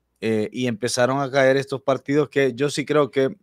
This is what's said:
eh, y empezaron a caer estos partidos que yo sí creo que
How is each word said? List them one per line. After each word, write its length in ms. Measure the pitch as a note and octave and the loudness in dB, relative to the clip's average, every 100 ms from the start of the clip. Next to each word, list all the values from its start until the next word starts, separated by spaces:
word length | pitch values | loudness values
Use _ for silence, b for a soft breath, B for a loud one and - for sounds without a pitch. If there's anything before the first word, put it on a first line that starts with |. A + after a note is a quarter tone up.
| _ _ | _ _
eh, 300 | A2 A2 G#2+ | -2 -2 -2
y 140 | B2 B2 | -4 -4
empezaron 540 | G#2+ A#2+ - B2 C#3 | -2 -4 0 0 0
a 100 | C3+ | -2
caer 260 | C#3 C3+ C3+ | 2 4 2
estos 240 | C3+ C3 | 0 -4
partidos 480 | - B2+ - C#3+ C#3 | -2 -2 0 0 0
que 240 | C#3+ C3+ | 0 0
yo 140 | A#2 C#3+ | 0 -4
sí 160 | D#3 | -4
creo 260 | C3+ D3+ C#3 | -2 0 0
que 260 | C3+ C3+ - | 0 -2 -2